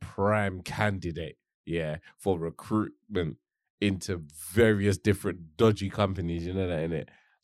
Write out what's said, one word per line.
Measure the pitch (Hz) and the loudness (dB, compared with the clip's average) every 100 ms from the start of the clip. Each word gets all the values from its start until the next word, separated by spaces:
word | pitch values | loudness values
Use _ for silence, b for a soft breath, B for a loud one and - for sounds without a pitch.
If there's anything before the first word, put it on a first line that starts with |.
prime | - - 98 107 101 92 | -14 -2 2 2 0 -4
candidate, | - - 107 95 85 80 78 - _ _ | -8 -2 -2 -2 -6 -8 -10 -12 _ _
yeah, | - 82 78 78 B B | -6 -4 -4 -6 B B
for | 98 87 | -2 0
recruitment?" | 82 - - 110 104 - - 98 82 - _ _ _ - | -2 -8 -2 0 0 -6 -6 -2 -2 -6 _ _ _ -2
into | 104 95 - 90 76 - - | 0 0 -4 -6 -8 -16 -4
various | 95 113 104 101 92 | 4 6 6 4 2
different | 107 95 101 82 82 - | 2 2 0 -6 -10 4
dodgy | 113 104 98 | 4 4 -2
companies, | 98 98 98 85 85 | 0 0 0 -4 -4
you | 85 | -4
know | 95 92 | -2 -2
that, | 82 82 | -2 -2
innit? | 80 - b b b | -4 -8 b b b